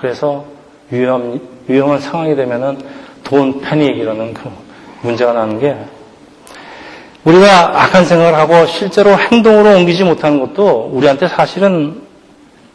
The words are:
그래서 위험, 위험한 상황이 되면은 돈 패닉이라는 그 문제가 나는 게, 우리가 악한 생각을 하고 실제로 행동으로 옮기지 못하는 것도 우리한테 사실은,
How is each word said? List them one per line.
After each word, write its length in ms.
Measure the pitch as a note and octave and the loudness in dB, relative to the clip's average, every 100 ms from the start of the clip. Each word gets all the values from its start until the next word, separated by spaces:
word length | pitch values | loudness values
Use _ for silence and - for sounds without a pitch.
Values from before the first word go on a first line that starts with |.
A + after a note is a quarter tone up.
그래서 440 | B2+ A#2+ D3 C#3+ D3 - - _ - | -10 -6 -6 -6 -12 -20 -20 _ -10
위험, 500 | B2 B2+ B2+ A#2+ B2 - - - | -4 -2 -2 -4 -10 -14 -20 -4
위험한 320 | C3 C#3+ C#3 | -2 0 -2
상황이 340 | - E3+ D#3+ | -4 -8 -4
되면은 460 | C#3 B2 A#2+ C3+ C3+ - - - - | -4 -4 -4 -6 -8 -14 -20 -20 -20
돈 380 | - C#3 C3+ C3+ | -4 0 0 -4
패닉이라는 760 | - D3+ C#3+ A#2 A2+ G#2+ A2+ | -4 -2 -2 -2 -6 -8 -10
그 160 | A2 B2+ G2 - - - - | -12 -16 -18 -20 -20 -20 -12
문제가 300 | A#2+ A2+ B2 | -8 -2 -2
나는 280 | A#2 A2 A2 | 0 -4 -4
게, 160 | C#3+ A#2+ A2 - - _ _ _ - - - - - - - - | -4 -6 -12 -20 -20 _ _ _ -20 -20 -20 -20 -20 -20 -20 -6
우리가 600 | D#3 F3 G3+ F#3 E3+ - | 2 4 6 4 4 0
악한 200 | - F#3+ | 0 2
생각을 300 | E3+ E3+ E3+ | 2 2 2
하고 320 | D#3 D#3 E3 E3 | 2 2 4 2
실제로 500 | - G3 G#3 G3+ F#3+ | 0 -4 2 4 4
행동으로 600 | - A#3 A3 G#3+ G#3 G3 | 2 2 4 4 6 4
옮기지 260 | F3 F3 | 2 0
못하는 380 | F#3 D#3 D#3 D3 | 0 0 0 -2
것도 500 | B2+ - G3+ A#2+ A#2 | -4 -2 0 0 -2
우리한테 360 | C3+ C#3+ C3+ F3+ | 0 0 2 -2
사실은, 760 | - D#3 F3+ G3 F3 D3 E3 - _ _ _ _ _ _ | -2 -2 0 -2 0 -4 -8 -20 _ _ _ _ _ _